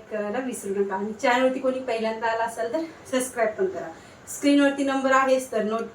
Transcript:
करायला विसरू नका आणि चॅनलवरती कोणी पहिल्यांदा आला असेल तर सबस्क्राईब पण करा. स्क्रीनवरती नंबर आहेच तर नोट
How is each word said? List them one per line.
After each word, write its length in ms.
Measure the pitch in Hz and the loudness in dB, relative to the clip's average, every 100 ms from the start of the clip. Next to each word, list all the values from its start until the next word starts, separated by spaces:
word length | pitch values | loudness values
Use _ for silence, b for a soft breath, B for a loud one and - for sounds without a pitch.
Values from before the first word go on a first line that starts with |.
| - | -6
करायला 280 | 214 208 240 | -6 -4 -4
विसरू 440 | 254 220 202 196 | -4 -6 -4 -2
नका 120 | 196 190 | 0 -2
आणि 180 | 214 | -4
चॅनलवरती 460 | 214 262 247 262 262 | 0 2 4 2 2
कोणी 200 | 262 254 | -2 -2
पहिल्यांदा 480 | - 226 220 226 226 | -2 -2 -2 -2 -2
आला 160 | 226 | -2
असेल 300 | 233 - 233 | -2 -4 -4
तर 80 | 311 320 - - | -4 -4 -10 -4
सबस्क्राईब 380 | 254 - 240 214 | -2 -2 0 0
पण 160 | - 190 | 0 -2
करा. 240 | - - - B B - | -2 -10 -12 B B -16
स्क्रीनवरती 560 | - 285 285 277 277 | 0 4 6 6 2
नंबर 280 | 277 269 262 | 0 0 4
आहेच 400 | 269 269 262 - | 4 4 2 0
तर 120 | 220 | -2
नोट 240 | 208 226 220 | -2 -2 -4